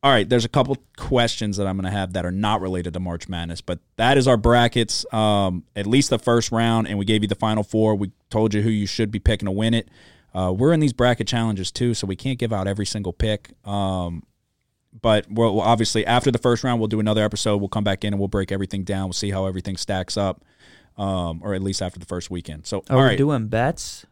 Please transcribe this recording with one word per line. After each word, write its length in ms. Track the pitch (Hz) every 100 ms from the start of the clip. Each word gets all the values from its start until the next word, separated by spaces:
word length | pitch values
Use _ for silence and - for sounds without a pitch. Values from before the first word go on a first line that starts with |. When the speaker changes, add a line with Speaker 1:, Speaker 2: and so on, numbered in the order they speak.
Speaker 1:
all 100 | 139
right, 160 | 127 104
there's 160 | 120
a 40 | 117
couple 280 | - 127 135 _ -
questions 600 | - 127 117 - 110 98
that 100 | 98
I'm 80 | 95
gonna 140 | 92
have 220 | 101 92
that 120 | 90
are 60 | 87
not 300 | 92 104 107
related 320 | 92 92 87
to 60 | 87
March 280 | 90 85 -
Madness, 320 | 87 85 82
but 200 | - 90 _ -
that 200 | 117 139
is 120 | 127
our 80 | 120
brackets. 680 | 113 120 120 123 113 - -
Um, 520 | 113 107 104 98 90 -
at 100 | - 101
least 240 | 123 143
the 80 | 127
first 340 | - 117 -
round, 340 | 117 117 113 113
and 100 | 101
we 80 |
gave 180 | 98 110
you 60 | 104
the 60 |
final 300 | 98 110 110
four. 320 | 104 110 110 107
We 160 | 101 - _
told 240 | 110 110
you 80 | 107
who 80 | 107
you 160 | 107 98
should 240 | - 110
be 80 | 107
picking 280 | - 107 101
to 40 |
win 220 | 95 110
it. 140 | 117 - _ - _ _
Uh, 200 | 92 92 92
we're 160 | 135
in 60 | 165
these 140 | 151
bracket 340 | 120 123 120 107
challenges 460 | 117 113 101 92
too, 200 | - 123
so 140 | 113 98
we 80 |
can't 240 | 95 135 127
give 140 | 120
out 160 | 107 95
every 180 | 98 98
single 260 | 107 95
pick. 380 | - 110 107 - - -
Um, 560 | 101 98 92 87 85 - _ _ _ _ _ _ 113
but 260 | 117 107 -
we'll, 240 | 107 117
we'll 80 | 101
obviously 440 | 98 113 113 113 101
after 240 | 120 139
the 80 | 120
first 260 | 127 117
round, 160 | 131 120
we'll 80 | 110
do 120 | 107
another 240 | 107 107
episode. 320 | 107 104 - 104
We'll 100 | 98
come 160 | 110
back 200 | 101 98
in 80 | 104
and 60 | 98
we'll 80 | 98
break 240 | 98 95
everything 320 | 98 98 98
down. 200 | 92 98 95
We'll 60 |
see 180 | 87 101
how 160 | 98 95
everything 300 | 92 90 95
stacks 400 | - 95 92 -
up, 280 | 98 90 _ _ - - _ -
um, 440 | 98 95 87 82
or 120 | 92
at 80 | 95
least 200 | 98 95
after 160 | 92 -
the 80 | 90
first 240 | 90 -
weekend. 360 | 90 82 76 -
So, 120 | 101 -
Speaker 2:
Are 60 | 131
Speaker 1:
all 60 |
Speaker 2:
we 60 | 131
Speaker 1:
right. 80 | 101
Speaker 2:
doing 300 | 139 139 110
bets? 580 | 110 131 165 - - -